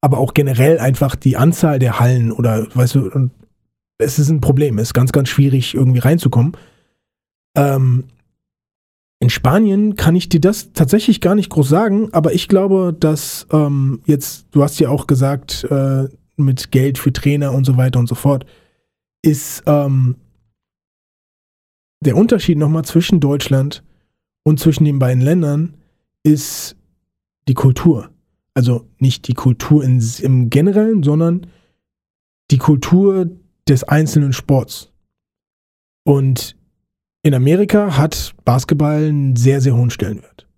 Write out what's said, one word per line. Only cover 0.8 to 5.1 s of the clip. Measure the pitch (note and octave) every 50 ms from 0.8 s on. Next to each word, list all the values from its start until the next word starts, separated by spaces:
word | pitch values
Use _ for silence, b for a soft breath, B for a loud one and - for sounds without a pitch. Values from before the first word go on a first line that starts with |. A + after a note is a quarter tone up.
| A#2 C3+ C3 - - C3 -
die | - - C3 B2
Anzahl | - C3 D#3+ E3+ - - D#3+ D3
der | C3 B2+ B2 G#2 -
Hallen | A#2+ B2 B2+ B2 A#2 A2+
oder, | A2 - A#2+ A#2 A2 A2 A2 - -
weißt | B2 B2 B2 -
du, | C3+ C3+ -
und | - C#3 C3 B2 - _ _ _ _ _ _ _ _ _ _ _ _ _
es | A2+ C#3+ -
ist | - D3 C#3
ein | D#3+ D3
Problem, | A#2+ - C#3 C3 D3+ C#3+ A#2 G#2+
es | A2+ -
ist | -
ganz, | A#2+ B2 B2+